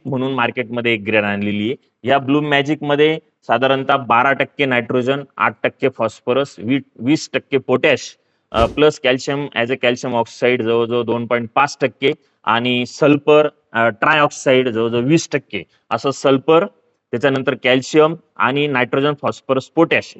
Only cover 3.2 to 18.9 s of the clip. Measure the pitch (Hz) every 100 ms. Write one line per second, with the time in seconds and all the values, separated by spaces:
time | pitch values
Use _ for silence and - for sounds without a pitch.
3.2 | - _ - 120 131 135 131 139 113 117
4.2 | 135 127 127 - 135 123 113 127 123 139
5.2 | 135 - 117 110 127 - 131 - 110 -
6.2 | 123 127 139 - 107 135 - - 120 156
7.2 | - - - 135 - 127 156 123 - -
8.2 | _ _ _ 107 117 147 151 147 127 127
9.2 | - 139 143 113 120 131 123 123 131 117
10.2 | 113 - 123 123 113 117 117 120 113 117
11.2 | 117 120 113 - 139 - 131 - 139 156
12.2 | _ _ - 117 123 123 123 - 143 147
13.2 | 151 151 147 - _ 113 117 104 151 156
14.2 | 147 - 143 131 127 113 117 120 127 160
15.2 | - 143 - 98 - _ _ 113 143 -
16.2 | 139 135 - 160 202 - _ _ _ 120
17.2 | 139 135 135 123 127 131 127 156 156 165
18.2 | _ - 117 143 147 127 120